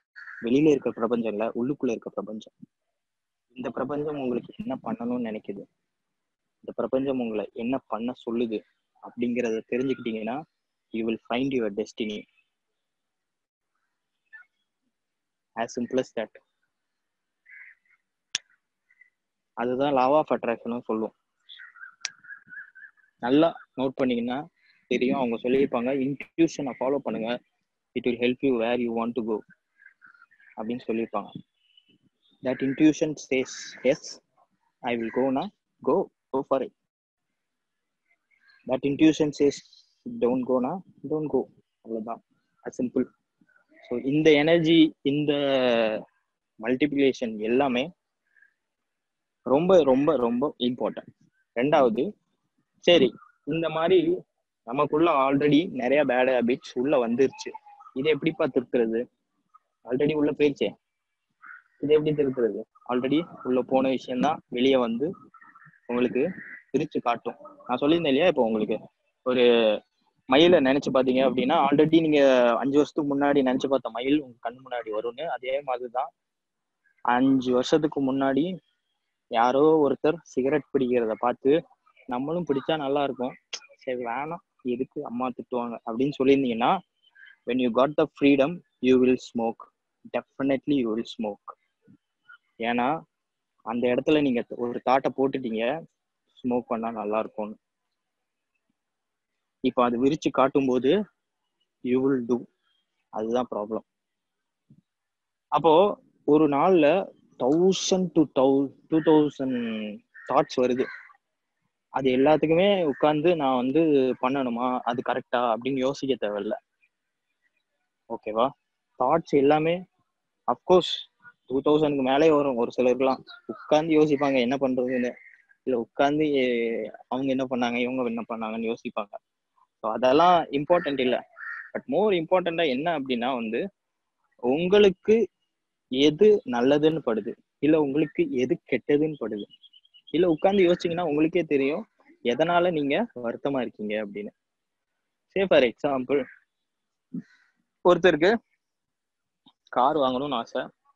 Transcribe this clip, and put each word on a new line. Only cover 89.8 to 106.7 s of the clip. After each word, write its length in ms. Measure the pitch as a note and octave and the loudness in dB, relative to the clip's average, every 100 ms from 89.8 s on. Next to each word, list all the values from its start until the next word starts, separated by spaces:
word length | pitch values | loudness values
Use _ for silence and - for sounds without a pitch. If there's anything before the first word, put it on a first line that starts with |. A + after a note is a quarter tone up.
| _ _ - A#2+ | _ _ -8 -8
Definitely 640 | - - C#3 C3 - C#3+ | -8 -6 -2 -2 0 0
you 100 | A#2 | 0
will 100 | A2 - - | -4 -6 -8
smoke. 340 | G#2+ G2+ - - _ _ _ _ _ _ _ - _ - | -8 -8 -16 -20 _ _ _ _ _ _ _ -20 _ -8
ஏன்னா, 440 | A2+ A#2+ B2 D#3+ E3+ _ _ _ _ _ | -4 -2 -2 -4 -8 _ _ _ _ _
அந்த 260 | A2 A#2+ B2 | -8 -2 0
இடத்துல 320 | B2 D3+ D3+ | 0 2 2
நீங்க 240 | C#3+ A#2+ - | 2 0 -4
ஒரு 320 | - A#2+ A#2+ B2 | -6 -6 -4 0
தாட்டை 180 | C3+ C3 B2+ | 0 0 -2
போட்டுட்டீங்க, 680 | C3+ C3+ B2 A2 A#2 D#3 E3 _ _ _ _ _ | -2 -2 -6 -4 -4 -4 -10 _ _ _ _ _
smoke 240 | B2+ B2 A#2 | -4 -2 -2
பண்ணா 240 | A#2 A2+ | -6 -4
நல்லா 280 | A2+ G#2 A2 | -6 -4 -4
இருக்கும்னு. 400 | G#2 - G#2+ G#2+ _ _ _ _ _ _ _ _ _ _ _ _ _ _ _ _ _ _ _ _ | -4 -8 -10 -10 _ _ _ _ _ _ _ _ _ _ _ _ _ _ _ _ _ _ _ _
இப்ப 240 | B2+ B2+ | -2 2
அது 200 | A#2+ A#2 | 0 2
விரிச்சு 260 | C#3 D3+ D#3 | 0 0 -2
காட்டும் 360 | C#3 C3+ C#3+ C3+ | 2 2 2 0
போது, 380 | B2 C3 F#3+ G3 _ _ _ _ _ _ _ | 0 2 0 -2 _ _ _ _ _ _ _
you 180 | B2+ B2+ | -4 0
will 200 | C3+ C3 A#2 | 0 -2 -2
do. 160 | B2 G3 _ _ _ _ _ _ | -4 -4 _ _ _ _ _ _
அதுதான் 380 | G#2+ A2 A#2+ B2 | -8 -4 -2 -4
problem. 340 | G#2+ G#2+ A2 - _ _ _ _ _ _ _ _ - _ _ _ _ _ _ _ | -6 -6 -8 -10 _ _ _ _ _ _ _ _ -20 _ _ _ _ _ _ _
அப்போ 540 | D3 D#3+ D#3 G3+ - _ _ | 0 4 6 4 0 _ _
ஒரு 240 | - D3+ D#3 | 2 4 4
நாள்ல 680 | C#3+ F3 | 4 4